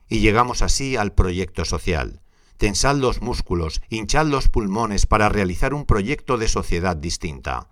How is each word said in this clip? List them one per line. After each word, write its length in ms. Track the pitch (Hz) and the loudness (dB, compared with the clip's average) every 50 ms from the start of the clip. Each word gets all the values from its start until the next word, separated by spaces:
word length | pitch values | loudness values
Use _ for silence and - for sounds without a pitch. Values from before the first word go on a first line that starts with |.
| _ | _
Y 120 | - 113 107 | -4 0 2
llegamos 420 | 101 110 101 113 123 123 117 - | 2 4 4 4 2 2 0 0
así 340 | - 95 - - 139 135 131 | 2 2 2 0 0 -2 -2
al 180 | 113 104 98 - | -2 -2 0 2
proyecto 520 | - 92 90 90 90 92 - - - 80 | 2 2 2 0 -2 -4 -4 -4 -6 -4
social. 560 | 80 82 73 - 95 85 73 62 50 - - - _ _ _ _ _ - | -4 -4 -4 -2 -2 -2 -2 -2 -6 -10 -14 -20 _ _ _ _ _ -4
Tensad 380 | - - 104 101 - - 135 143 | -2 0 0 0 0 0 0 2
los 260 | 143 131 123 104 - | 2 0 0 -2 -2
músculos, 600 | - 120 117 - - - 92 87 80 80 - - - - | -4 -4 -4 -4 -4 -2 -2 -2 -2 -4 -4 -6 -6 -6
hinchad 360 | 117 110 107 98 - 147 160 | -6 -6 -4 0 0 0 2
los 240 | 156 139 135 127 - | 2 2 4 6 6
pulmones 560 | - 123 107 98 95 113 117 107 101 92 - | 6 4 2 0 0 -2 -2 -2 0 0 2
para 240 | - 110 107 104 104 | 2 4 4 4 2
realizar 440 | 95 107 98 92 90 - - 135 139 | 2 0 0 0 0 -2 -2 -2 -2
un 120 | 147 139 | -2 0
proyecto 520 | - 120 104 98 113 147 - - - 131 | 0 0 0 0 -2 -4 -4 -4 -4 -2
de 100 | 113 107 | 0 0
sociedad 480 | 104 - 104 90 - 98 85 87 95 87 | 0 0 0 0 0 0 0 0 0 -2
distinta. 720 | 76 73 85 85 - - 85 69 65 - 71 65 62 - - | -2 -4 -6 -6 -6 -8 -8 -8 -8 -8 -8 -8 -8 -10 -14